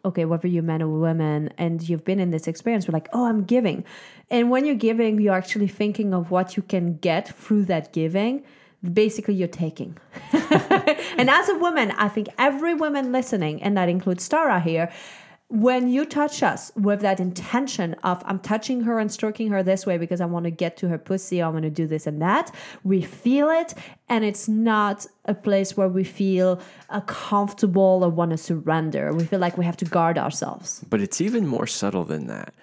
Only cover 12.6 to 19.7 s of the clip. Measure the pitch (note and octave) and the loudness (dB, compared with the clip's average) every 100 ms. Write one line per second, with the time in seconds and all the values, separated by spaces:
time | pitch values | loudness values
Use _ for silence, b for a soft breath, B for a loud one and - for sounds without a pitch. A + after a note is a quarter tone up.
12.6 | E4 D#4+ D#4 C#4+ C4 B3+ B3 G#3 D#3 D3+ | 0 0 0 0 0 0 0 0 0 -2
13.6 | G3+ G3+ F3+ F3+ F#3+ F3+ - D#4 D#4 F#3 | 0 2 2 2 0 -2 0 2 2 2
14.6 | E3 D#3+ E3+ B B B B B - A3+ | 2 0 -2 B B B B B -6 0
15.6 | A#3 B3+ B3 B3+ D4+ D4 D4 D4 G3 C#3+ | 2 2 2 0 0 0 -2 0 0 0
16.6 | - - G3+ G3+ G#3 F#3+ F3+ F3+ - A#3+ | -6 -2 0 2 2 0 -2 -4 -4 -2
17.6 | C4+ - E3+ - - F3+ - F#3+ - A3 | -2 -4 -4 -4 -4 -4 -4 -6 -2 -4
18.6 | - B3+ A#3 A3+ G#3+ - A3 G#3+ A3 G3 | -2 -2 0 0 -2 -2 -6 -2 -2 0
19.6 | F#3 | 2